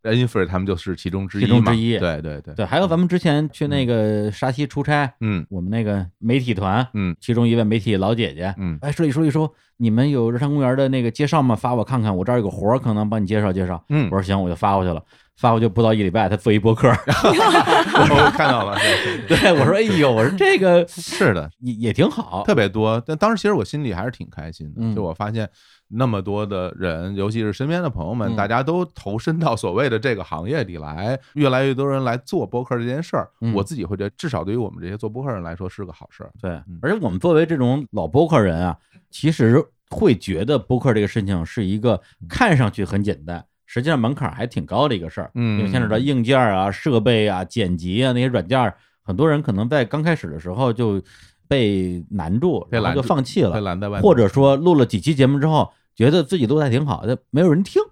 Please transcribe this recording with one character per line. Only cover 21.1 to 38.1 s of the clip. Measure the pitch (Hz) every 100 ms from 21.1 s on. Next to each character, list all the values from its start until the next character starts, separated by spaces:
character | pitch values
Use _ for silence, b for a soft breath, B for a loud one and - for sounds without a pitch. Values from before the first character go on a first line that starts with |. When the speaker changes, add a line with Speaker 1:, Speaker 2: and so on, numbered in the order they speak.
| 349 160
Speaker 1:
的。 | 87 73 _
Speaker 2:
也， | 123
也 | 110 117
挺 | 107 196
好。” | 240 - 90 -
Speaker 1:
特 |
别 | 160 98
多， | 107 110 113
但 | 127 156
当 | 208
时 |
其 | 220
实 | 208
我 | 185
心 | 95 147
里 | 135
还 | 87
是 | 113
挺 | 120 -
开 | - 80
心 | 82 78
的， | 76
Speaker 2:
嗯。 | 113
Speaker 1:
就 | 107
我 | 90
发 | 80 107
现 | 110 104 b b b _
那 | 107 127
么 | 104
多 | 95 101
的 | 104 98 90 -
人， | 92 80 90 98
尤 | 101
其 | 113
是 | 107
身 | 98 139
边 | 175
的 | 165
朋 | 95 80
友 |
们， | 117 110
Speaker 2:
嗯。 | 110
Speaker 1:
大 | 101
家 | 117
都 | 131 175
投 | 180 - 98 107
身 | 170 160
到 | 156 113
所 | 101
谓 | 95 139
的 | 110
这 | 131
个 | 104
行 | - 78 98
业 | 151
里 | 98 85
来， | 76 76 104 131 b
越 | 147 143
来 | 127
越 | 135
多 | 131
人 | 139 135
来 | 127
做 | 123 - 180 101
播 | 123
客 | 127 120
这 |
件 | 117 135
事 | 170 143
儿， | - _
Speaker 2:
嗯。 | 117
Speaker 1:
我 | 101
自 | 98
己 | 151
会 | 85 98
觉 |
得， | 101
至 | - 170
少 | 98
对 | 85
于 | 117
我 | 107
们 | 85
这 | 85
些 | 104
做 | 110
播 | 117
客 | 139
人 | 104
来 | 85
说 | 82 92
是 | -
个 | 92
好 | - -
事 | -
儿。 | - -
Speaker 2:
对， | 95
Speaker 1:
嗯。 | 82 - 85
Speaker 2:
而 | 131
且 | 214
我 | 135
们 | 90
作 | 175
为 | 160
这 | 165 160
种 | 123 139 135
老 | 104
播 | 82